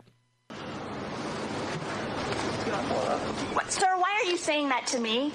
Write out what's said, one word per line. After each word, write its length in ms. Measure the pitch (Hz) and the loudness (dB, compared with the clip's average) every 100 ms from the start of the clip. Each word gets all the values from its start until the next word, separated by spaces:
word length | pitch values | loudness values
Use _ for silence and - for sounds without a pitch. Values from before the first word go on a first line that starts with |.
| - _ _ _ - - - - - - - - - - - - - - - - - - - - - - 220 202 139 - - - 110 - - | -16 _ _ _ -16 -12 -10 -8 -8 -8 -8 -6 -6 -6 -4 -4 -4 -4 -4 -4 -4 -4 -4 -2 -2 -2 0 0 0 2 2 0 0 -4 0
What, 180 | - - | 0 0
sir, 280 | - 381 370 | 4 4 6
why 240 | 359 427 | 4 4
are 80 | 392 | 2
you 80 | 349 | 2
saying 320 | 330 294 277 | 2 2 4
that 160 | 247 - | 2 2
to 120 | 254 | 0
me 320 | 226 233 294 | 2 2 0